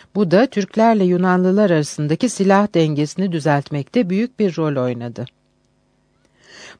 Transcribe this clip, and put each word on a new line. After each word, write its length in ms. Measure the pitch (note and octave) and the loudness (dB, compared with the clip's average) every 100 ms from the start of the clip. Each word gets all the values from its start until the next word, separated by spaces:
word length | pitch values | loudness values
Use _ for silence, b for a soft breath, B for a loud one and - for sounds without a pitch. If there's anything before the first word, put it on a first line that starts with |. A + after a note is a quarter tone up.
| b | b
Bu 160 | F#3+ F#3+ | -4 2
da 160 | F3+ C4+ | 2 2
Türklerle 580 | G#3 F#3+ G#3+ A3+ A3 | 0 -4 0 2 2
Yunanlılar 680 | F#3 F3 F#3 F3+ F#3 G3 G#3 | 2 2 2 2 2 2 2
arasındaki 580 | D#3+ D3 - D3 E3 B3 | 2 -2 -4 -4 -2 -2
silah 460 | - F#3+ G3 G#3 | 0 2 2 2
dengesini 580 | E3+ D#3 D3 D3 - F#3+ | 0 0 0 -4 -4 -4
düzeltmekte 800 | E3 D3 C#3+ - D3 C3+ B3 F#3 | -2 0 0 -2 -8 -4 -2 0
büyük 280 | F#3+ A#3+ - | -2 -4 -2
bir 180 | G3+ E3 | -4 -2
rol 280 | D#3 C3+ | -4 -2
oynadı. 400 | B2+ A#2+ A#2+ A#2 B2+ _ _ _ _ _ _ _ _ _ _ B B B B | -4 -4 -8 -10 -12 _ _ _ _ _ _ _ _ _ _ B B B B